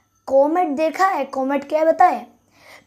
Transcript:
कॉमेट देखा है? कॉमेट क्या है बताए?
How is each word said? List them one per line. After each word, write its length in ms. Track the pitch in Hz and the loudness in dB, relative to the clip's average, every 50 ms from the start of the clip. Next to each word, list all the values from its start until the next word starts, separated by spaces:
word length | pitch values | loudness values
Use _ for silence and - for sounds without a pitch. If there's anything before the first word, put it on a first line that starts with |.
| _ _ _ _ _ | _ _ _ _ _
कॉमेट 420 | - 269 269 277 294 320 359 359 320 | 0 2 2 2 2 2 0 -2 -2
देखा 380 | 277 262 311 320 302 311 370 | -2 -2 -2 -2 0 0 0
है? 180 | 381 392 302 269 | 0 0 -2 -4
कॉमेट 440 | - - 262 262 262 277 285 277 - | -6 -6 -6 -4 -4 -4 -4 -4 -4
क्या 100 | 302 311 | -2 0
है 80 | 320 | 0
बताए? 400 | 320 320 320 370 349 269 214 214 - _ _ _ _ _ _ _ - - - _ | 0 4 4 4 4 4 0 -8 -14 _ _ _ _ _ _ _ -20 -20 -20 _